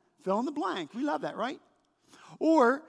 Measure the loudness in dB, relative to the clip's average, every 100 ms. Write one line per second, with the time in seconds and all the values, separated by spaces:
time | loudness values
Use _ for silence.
0 | _ _ -4 -2 -2 -6 -6 -6 -8 -8
1 | -6 -6 -6 -8 -8 -10 _ _ _ _
2 | _ -20 -20 -2 4 6 6 2